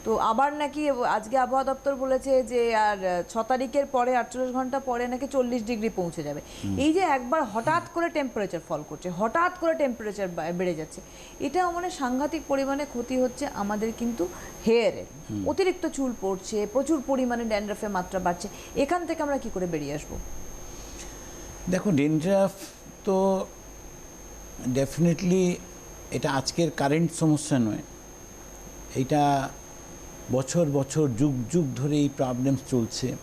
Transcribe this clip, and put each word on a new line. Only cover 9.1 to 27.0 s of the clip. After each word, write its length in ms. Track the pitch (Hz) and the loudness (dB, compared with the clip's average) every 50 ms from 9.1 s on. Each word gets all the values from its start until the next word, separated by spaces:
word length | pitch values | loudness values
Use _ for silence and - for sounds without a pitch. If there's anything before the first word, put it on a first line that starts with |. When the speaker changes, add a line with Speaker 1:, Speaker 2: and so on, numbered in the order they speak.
| 180 170 208 226 226 330 339 359 359 359 | -2 0 -2 0 2 2 2 2 0 0
Speaker 1:
করে 140 | 330 330 320 | 0 0 2
temperature 540 | 320 294 262 233 - 226 214 196 196 196 | 4 2 0 0 -2 -6 -6 -4 -2 -4
বা-, 260 | 180 170 170 156 165 175 | -4 -2 -4 -2 -2 0
বেড়ে 220 | 175 185 180 170 | 0 0 0 0
যাচ্ছে, 260 | 151 156 151 - - - - - - - - - - | -2 -6 -8 -10 -16 -16 -16 -18 -18 -18 -18 -10 -6
এটা 320 | - 277 254 359 359 349 | -6 -2 0 2 2 2
মানে 200 | 339 349 349 359 | 0 -2 -4 -4
সাংঘাতিক 500 | - - 277 240 247 262 294 302 311 320 277 | -4 -2 -2 0 0 0 0 0 -2 -4 -2
পরিমাণে 380 | - 277 269 269 269 277 277 294 | 0 0 0 2 0 0 -2 -4
ক্ষতি 320 | 285 - 240 233 - 254 | -4 -4 -6 -4 -2 0
হচ্ছে 300 | 254 254 254 247 - 285 | 0 0 0 0 -4 -6
আমাদের 440 | - - - 202 202 208 214 214 226 226 | -6 -4 -4 -2 -2 -2 -2 -2 -4 -2
কিন্তু 300 | - 233 240 233 - 339 370 - - - - - - - | -2 -4 -4 -2 -2 -4 -4 -4 -10 -12 -14 -14 -2 2
হেয়ারে। 380 | 220 254 240 226 190 - 107 90 - - 143 160 - | 4 6 6 6 4 2 0 -8 -10 -14 -16 -10 -6
Speaker 2:
হুম। 200 | 107 104 95 - | -4 -2 0 0
Speaker 1:
অতিরিক্ত 360 | 302 285 381 370 359 359 330 | 2 4 2 2 2 0 -2
চুল 280 | 320 - - 269 254 226 - | -4 -2 0 -2 -2 -2 -2
পড়ছে, 460 | - 190 196 185 - - 220 208 208 208 202 | -2 -2 -2 -2 -4 -4 -2 -2 -2 0 0
প্রচুর 300 | 254 277 277 330 294 247 | 0 2 2 0 0 2
পরিমাণে 380 | - 277 262 254 247 240 233 233 | 0 2 2 2 0 0 -2 0
ড্যান্ড্রফের 440 | 226 220 202 208 208 208 208 - 208 | 0 0 0 0 -2 -6 -4 -4 -2
মাত্রা 300 | 202 185 180 - - 185 | -2 -2 -2 -2 -4 0
বাড়ছে, 280 | 180 180 175 175 - 202 - - - - - | 0 0 0 0 -4 -10 -10 -12 -16 -8 0
এখান 300 | - 277 277 339 359 349 | 0 2 2 2 -2 0
থেকে 180 | 320 330 320 311 | -2 -2 -2 0
আমরা 140 | 285 277 | 0 0
কি 120 | 269 - 226 - | -2 -2 -4 -4
করে 120 | 185 180 | -2 -2
বেরিয়ে 280 | 180 170 151 147 139 147 | -2 -2 -2 -4 -4 -6
আসবো? 240 | 151 - - - - - - - - - - - - - - - - - - - - - - - - - - - - - - - - - - | -6 -8 -8 -10 -10 -8 -8 -10 -10 -10 -10 -12 -12 -14 -14 -14 -14 -14 -14 -14 -14 -14 -14 -14 -16 -16 -16 -16 -16 -14 -14 -14 -8 -2 0
Speaker 2:
দেখো, 220 | 180 185 - 208 | 0 0 2 4
dandruff 600 | 175 135 143 151 156 156 147 185 196 196 196 185 - - - - - - - - - - - | 4 4 4 4 4 2 4 4 6 6 6 4 2 -4 -14 -16 -16 -18 -20 -20 -20 -6 0
তো 400 | 208 190 190 190 196 190 190 202 - - - - - - - - - - - - - - - - - - - - - - - - 127 127 | 2 4 4 4 4 2 2 -2 -6 -10 -18 -18 -18 -18 -16 -16 -16 -16 -16 -18 -18 -18 -18 -18 -18 -16 -16 -16 -16 -14 -6 -4 0 2
definitely 800 | 135 135 135 - - 165 175 165 143 190 175 180 190 185 180 175 - - - - - - - - - - - | 2 2 0 2 4 4 4 4 4 2 4 4 6 6 4 2 0 -6 -14 -18 -18 -18 -18 -16 -16 -14 -6
এটা 200 | - 127 120 151 | -6 -2 0 2
আজকের 400 | 139 135 131 - - - 170 156 | 0 0 0 0 2 2 2 2
current 400 | 151 - 147 139 147 160 | 2 0 2 4 4 4